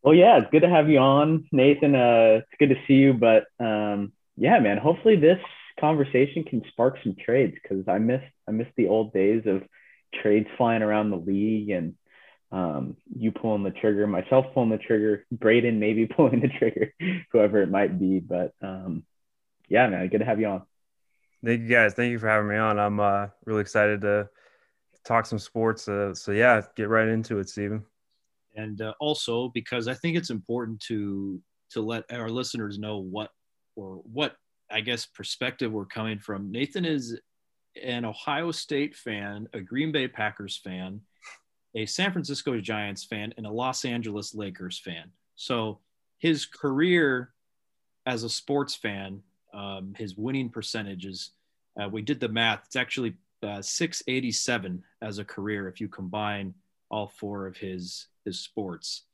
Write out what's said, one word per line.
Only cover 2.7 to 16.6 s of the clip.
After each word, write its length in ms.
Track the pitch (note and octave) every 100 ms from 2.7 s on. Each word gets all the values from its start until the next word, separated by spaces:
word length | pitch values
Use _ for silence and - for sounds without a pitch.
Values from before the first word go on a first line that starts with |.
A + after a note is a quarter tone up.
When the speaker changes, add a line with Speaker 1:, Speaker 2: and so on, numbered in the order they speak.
Speaker 1:
to 120 | B2+ -
see 80 |
you, 180 | C3+ C#3
but, 320 | B2 A#2 A2 - _
um, 480 | A2+ G#2+ G#2+ G2+ G2+ _ _ -
yeah, 200 | A#2+ A3+
man, 200 | G#2+ G#2
hopefully 380 | C#3 F3 A3 G#3
this 240 | D3+ F#3 - - - -
conversation 680 | D3+ D#3 C#3 C3 C#3 E3
can 180 | D#3+ A#2+ -
spark 280 | - B2 C3+
some 120 | A#2 F#2
trades, 360 | - B2 A2+ - -
'cause 160 | G2 F#2+
I 100 | F#2+
miss, 240 | A2+ C3 C3+ _ -
I 40 |
miss 160 | A2 A#2
the 120 | - G2
old 260 | A2 G#2+
days 300 | G2 G2 A2+
of 240 | A2+ F#2+ - _ _ _ _
trades 340 | - A2 G#2 G#2+ -
flying 240 | A#2+ A2+
around 300 | G#2+ G#2+ G#2+
the 80 | F#2+
league 500 | F2 G2 G#2+ A2 G#2
and, 260 | F#2 E2 - _ _ _ _ _
um, 440 | F#2+ F2 C#2+ C2 - _
you 160 | B2 A2+
pulling 320 | - A2+ G#2
the 80 | G2
trigger, 380 | F#2 G#2+ G2+ G#2
myself 440 | F2+ F#2+ C3 C3
pulling 180 | - A#2
the 80 | G#2+
trigger, 460 | - A2 G#2+ G#2 _
Braden 480 | A#2 A2 A#2 A#2+ A2
maybe 280 | G#2+ A2 A2+
<laughs> 100 | -
pulling 240 | C#3 A#2+
the 80 | C3+
trigger, 440 | -